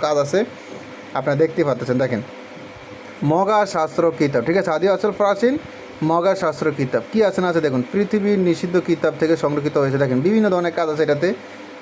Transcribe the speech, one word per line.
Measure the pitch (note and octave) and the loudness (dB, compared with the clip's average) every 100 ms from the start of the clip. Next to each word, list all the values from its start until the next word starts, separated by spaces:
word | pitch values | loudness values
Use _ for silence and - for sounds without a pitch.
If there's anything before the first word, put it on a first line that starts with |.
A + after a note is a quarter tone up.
কাজ | D3+ D3 | 0 2
আছে, | C#3 F#3 A#3+ - - - - - - | 2 2 0 -6 -16 -16 -16 -18 -8
আপনারা | C3+ C#3+ C#3+ | -4 0 2
দেখতে | D#3+ D#3+ | 2 2
পাচ্ছেন। | D3 A#2+ B2 B2+ | 0 0 0 0
দেখেন, | B2+ A2+ - - - - - - - - - - | 0 -2 -6 -14 -18 -18 -18 -18 -18 -18 -16 -4
মগা | C#3+ D#3+ G3 G#3+ G3+ | 2 2 4 2 2
শাস্ত্র | F3+ D#3 - E3+ D#3+ | 0 -2 2 0 2
কিতাব, | D3 C#3 A#2 | 0 0 2
ঠিক | F#3 | 0
আছে? | F3+ | 0
আদি | D#3 F#3 | 0 2
অচল | F#3 G#3+ | 2 0
প্রাচীন | G3 G3+ G3+ A#3+ D4 - - - - | 0 0 2 2 0 -6 -16 -16 -4
মগা | D#3 E3+ F#3 | 0 2 2
শাস্ত্র | F#3 E3+ D3 D#3+ C#3+ | 2 -2 0 -2 -2
কিতাব। | C3 A#2 - | -2 -2 -2
কী | A3 | 2
আছে | G3+ F#3+ | 2 2
না | F#3 | 0
আছে | E3 | 2
দেখুন, | D3+ B2+ B2 | 2 0 -2
পৃথিবীর | G3 G3+ G#3+ G3+ G3+ | -2 0 0 2 2
নিষিদ্ধ | F3+ D#3+ F3+ F3+ F3 | 2 0 0 0 0
কিতাব | D#3 D#3+ D3+ | 0 0 0
থেকে | D#3+ D#3+ | 2 2
সংরক্ষিত | D3 D3 C#3+ D3 | 2 0 0 2
হয়েছে। | C#3 C#3 | 2 2
দেখেন, | C#3 B2+ | 2 2
বিভিন্ন | E3 A3 G#3 | 2 4 4
ধরনের | F3+ E3+ | 2 0
কাজ | E3+ E3 | -2 -2
আছে | D3+ | 2
এটাতে, | D3+ C#3+ F3 - - - - - | 2 2 0 -2 -8 -18 -18 -10